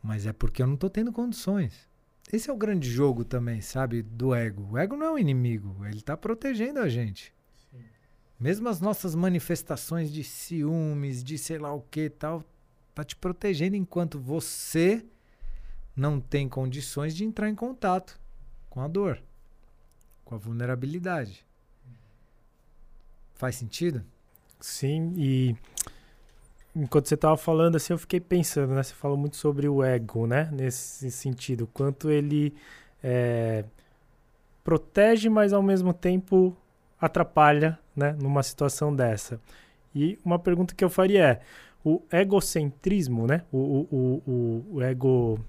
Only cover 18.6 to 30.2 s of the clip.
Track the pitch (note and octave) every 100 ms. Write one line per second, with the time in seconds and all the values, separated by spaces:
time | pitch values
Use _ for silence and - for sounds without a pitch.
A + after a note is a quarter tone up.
18.6 | - - C#3 F3+ G3+ B2+ - - - -
19.6 | - _ _ _ _ - - A2+ G#2 A#2
20.6 | B2 B2+ C3 E3+ F3+ E3+ A2+ F#2+ _ _
21.6 | _ _ - - - _ _ _ _ _
22.6 | _ - - - - - - - C3 B2
23.6 | A2+ - F3 C3+ F#2+ _ _ _ _ _
24.6 | - - C3+ D#3 E3 F3 C3+ C3 B2+ A2+
25.6 | - - - - - - - - - -
26.6 | - E3 C#3 D3+ C#3 D3+ D#3+ D#3 - D#3+
27.6 | E3 E3 - E3+ - F3+ F3 F3+ E3+ -
28.6 | C3+ C3+ C3 - C#3 C#3+ D3 - D3+ C#3+
29.6 | C#3+ C#3 C3 B2 A2 A2+